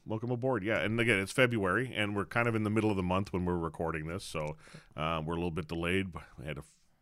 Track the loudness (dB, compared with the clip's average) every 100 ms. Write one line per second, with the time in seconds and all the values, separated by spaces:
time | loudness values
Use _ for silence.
0 | -8 -6 -4 -2 0 0 2 0 2 2
1 | 4 4 2 2 4 4 2 2 0 -2
2 | -2 0 -2 0 2 2 2 4 4 2
3 | 2 2 2 -2 0 0 -2 -2 -4 -2
4 | -4 -8 -6 -6 -6 -6 -14 -20 -14 -4
5 | -2 0 -2 -2 -2 -2 -4 -2 0 0
6 | 0 -6 -14 -12 -10 -10 -12 -20 _ _